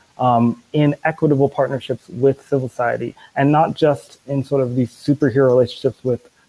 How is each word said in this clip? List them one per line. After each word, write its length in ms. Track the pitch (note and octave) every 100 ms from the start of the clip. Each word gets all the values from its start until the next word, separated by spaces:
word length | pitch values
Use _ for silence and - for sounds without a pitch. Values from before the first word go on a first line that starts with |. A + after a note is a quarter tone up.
| _ -
um, 440 | B2+ A#2+ A#2 - _
in 220 | D3+ D3 -
equitable 440 | D#3+ D#3 D#3 C#3 C#3+
partnerships 640 | C#3+ C3+ C3 - B2+ -
with 360 | A#2+ C3+ C#3 -
civil 200 | C#3 B2+
society, 460 | - A#2+ A#2 A#2+ - - C3+
and 160 | C#3
not 240 | D3+ E3 -
just 440 | D3+ C#3 - - C3
in 180 | C#3
sort 180 | A#2+ C#3
of 140 | B2 B2+
these 160 | A#2+
superhero 540 | - - C3+ C#3 C3 C3
relationships 580 | B2 A2+ - B2+ -
with 260 | B2+ A#2 - _